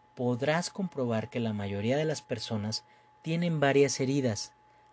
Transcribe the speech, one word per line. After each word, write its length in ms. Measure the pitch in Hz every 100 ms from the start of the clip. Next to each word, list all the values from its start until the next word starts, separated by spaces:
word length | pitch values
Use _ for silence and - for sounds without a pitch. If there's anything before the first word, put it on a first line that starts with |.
| _
podrás 560 | - 123 120 139 160 175
comprobar 580 | - 185 - 123 110 113
que 120 | 127
la 120 | 113
mayoría 440 | 104 101 101 110 139
de 80 |
las 180 | 156 95
personas 640 | - 117 - 110 107 113 - - - _
tienen 380 | 160 170 175 156
varias 400 | 139 139 139 -
heridas, 520 | 131 139 127 104 - _ - - -